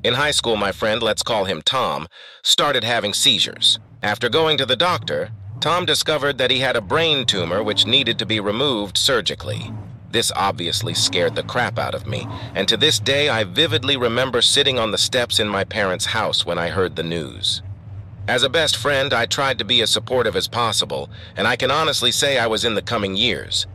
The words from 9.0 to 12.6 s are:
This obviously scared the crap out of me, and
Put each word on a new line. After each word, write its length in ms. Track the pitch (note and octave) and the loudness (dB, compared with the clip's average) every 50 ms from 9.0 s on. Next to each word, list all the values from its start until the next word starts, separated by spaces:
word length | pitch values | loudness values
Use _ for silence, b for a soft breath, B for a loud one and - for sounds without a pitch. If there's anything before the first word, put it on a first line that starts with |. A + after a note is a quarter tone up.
| - - C3 A2+ F2+ - D2 - - - A2 G#2+ - - - G#2+ G2+ - - - - - | 0 2 2 2 0 -2 -6 -4 -6 -8 -6 -6 -8 -10 -10 -12 -12 -14 -16 -16 -14 -2
This 220 | - A2+ G#2+ - - | -2 0 0 0 0
obviously 580 | - F#2+ G2 F#2+ - F2 E2 D#2 - - F2 E2+ | 0 0 0 0 -2 -4 -2 -2 -2 -2 -2 -2
scared 420 | - - - F2 F2+ E2+ E2 - | 0 0 0 2 2 2 2 0
the 80 | - D#2+ | -2 -6
crap 360 | - - B2 A#2+ G2+ - F#2 | -2 -2 -2 -2 0 -2 -2
out 160 | C2+ C2 C#2 | -4 -4 -4
of 100 | C2 - | -6 -6
me, 220 | C2+ B1+ B1+ - A2 B B B B B | -6 -6 -6 -6 -8 B B B B B
and 140 | F2+ | -2